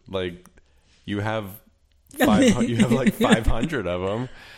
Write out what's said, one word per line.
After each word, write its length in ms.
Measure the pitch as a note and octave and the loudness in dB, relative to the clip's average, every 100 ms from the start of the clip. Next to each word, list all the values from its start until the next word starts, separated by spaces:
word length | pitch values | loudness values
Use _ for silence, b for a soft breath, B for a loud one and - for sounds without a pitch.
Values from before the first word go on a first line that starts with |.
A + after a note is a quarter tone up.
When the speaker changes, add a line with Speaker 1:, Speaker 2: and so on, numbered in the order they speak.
| - | -10
Speaker 1:
like, 380 | F#2+ F2+ F2 - _ _ _ _ _ | -6 -6 -8 -16 _ _ _ _ _
you 160 | - G2+ | -8 -4
have 260 | G#2+ A2 G2 G2+ _ _ | -4 -4 -8 -14 _ _
Speaker 2:
<laughs> 340 | _ _ _ - | _ _ _ -2
Speaker 1:
five 340 | C#4+ G#3+ C4 | 2 4 4
hu-, 120 | G#3 | 2
you 120 | A3+ A#2 | 2 2
have, 160 | G#3 | 2
like, 260 | C3+ C3 - | 2 0 0
Speaker 2:
Yeah. 140 | A#3 | 2
Speaker 1:
five 120 | G3+ A2+ | 2 2
hundred 400 | A#2 D#3+ D3 F2 | 0 0 -4 -4
of 160 | F2+ | -2
'em." 260 | F#2+ A2 B2+ - B | -2 -4 -6 -12 B